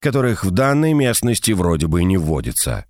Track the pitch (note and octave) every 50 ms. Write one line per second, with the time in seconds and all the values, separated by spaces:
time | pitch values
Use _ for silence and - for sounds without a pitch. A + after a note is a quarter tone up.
0 | - D3+ A#2+ C#3 B2+ B2+ A2+ - - G2 F2+ G2 C3 C3+ C#3 C#3+ D#3 D#3+ D#3 D3
1 | C#3 B2 A2+ - - B2 A#2 - - - A2+ F#2 F2+ F2 E2 D#2+ D2 E2 D#2 F2
2 | E2+ F#2 F#2+ F#2+ E2 D#2 D#2+ C#2+ C2 B1 - - - C2+ B1 G1+ G1+ _